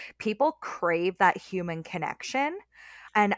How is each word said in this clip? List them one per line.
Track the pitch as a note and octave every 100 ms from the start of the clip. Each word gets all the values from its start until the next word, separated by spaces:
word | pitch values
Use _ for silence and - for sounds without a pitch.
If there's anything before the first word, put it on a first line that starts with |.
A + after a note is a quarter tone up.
| - -
people | A3 G#3+ - -
crave | - - E3+ E3+ F3+ F3+
that | F#3 F#3+
human | - F#3 F3 E3
connection. | D#3+ E3+ D3+ - - C4+ C#4+ F#4+ - _ - - -
And | G#3+ G3+